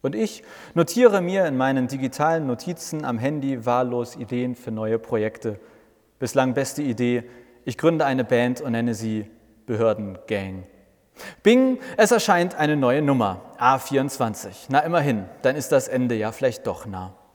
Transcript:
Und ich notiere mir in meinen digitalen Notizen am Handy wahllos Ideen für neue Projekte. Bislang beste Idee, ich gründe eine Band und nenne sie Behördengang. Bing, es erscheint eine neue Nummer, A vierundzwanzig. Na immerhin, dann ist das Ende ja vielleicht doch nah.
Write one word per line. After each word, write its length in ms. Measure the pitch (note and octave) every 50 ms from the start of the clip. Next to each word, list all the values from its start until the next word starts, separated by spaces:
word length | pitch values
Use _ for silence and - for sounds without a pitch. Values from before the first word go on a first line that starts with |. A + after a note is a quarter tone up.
Und 140 | - C3+ D3
ich 260 | G#3+ A3 G#3 - - - - - - - - -
notiere 460 | E3 E3 - - A#3 B3+ A#3 G3+ F#3+
mir 260 | F3 F3 F#3+ G3 F#3
in 100 | D#3+ C3+
meinen 300 | B2+ C3 C3+ C3+ C3+ B2+
digitalen 600 | B2 C#3 C3+ C3 B2+ - - D3+ D#3+ E3 E3 D#3
Notizen 580 | C3 B2 A#2 - F3+ F3 E3+ - - - D#3 D3+
am 120 | C3+ A#2+ A2+
Handy 460 | A#2+ C#3 D#3 D3+ C3+ C3+ C3+ A#2+ A2
wahllos 520 | B2 A#2+ B2 B2+ B2 B2 A#2+ A#2+ A#2 -
Ideen 400 | - A#2+ G#2+ B2+ B2 B2 B2+ B2
für 160 | - - -
neue 260 | A2 A2 A2 A2 A2+ A2+
Projekte. 640 | A2+ - B2 A2 G#2+ A2 - - - A2+ G#2 G2 - - - - _ _ _ _ _ _ _ _
Bislang 360 | C3 A#2 - C#3 C3 C3 A#2+
beste 280 | C#3 C#3 - - -
Idee, 400 | D3 C3+ A#2 A2 B2 A#2+ B2 A#2+ A#2 - - - - _ _ _ _
ich 140 | - A#2 -
gründe 260 | - E3 E3 D#3 D3+
eine 200 | C#3 C3 C3 B2
Band 360 | - C3 A#2 A#2+ B2 B2+ -
und 120 | - C3+
nenne 220 | A#2 A#2 A#2+ A#2+ A#2
sie 360 | G#2 A2 A2 A2 G#2+ G#2 - - _ _ _ _ _ _
Behördengang. 1000 | - A#2 G#2+ A#2 A2+ G#2 G#2+ G#2 G2 F#2 - - - A2 G2+ F#2+ F#2+ F#2 F#2+ F#2 - _ _ _ _ _ _ _ _ _ - - - - _ _
Bing, 340 | G3+ A#3 B3+ C4 C4 B3+ B3+ - - -
es 140 | - A3+ G3+
erscheint 460 | B3 A3 - - F#3+ F3 F3 F#3 -
eine 200 | - D3+ D3 D3+
neue 240 | D3 C3+ A#2+ B2+ D3
Nummer, 400 | D3+ C#3 C#3 B2+ A2 G2 F#2 F2+ - - -
A 220 | - A#2+ B2 C3+ C3
vierundzwanzig. 880 | - - C#3 C3+ C3 C#3+ - - B2+ A2+ G#2 - - G2+ G2 - - -
Na 120 | C3 C#3+
immerhin, 460 | D3+ E3 E3+ E3+ C#3+ C#3+ B2 G#2+ F#2+ F#2+ - -
dann 120 | - B2+ C3+
ist 140 | D3+ C3 -
das 160 | D#3 C3+ B2+
Ende 300 | - - B2+ B2+ A#2+ A#2
ja 160 | A2 G#2 A2
vielleicht 340 | A2 - C3+ B2+ A2+ - -
doch 200 | A#2 F2+ - -
nah. 280 | A2+ G2 F#2 F#2 F#2 F#2+ - _ _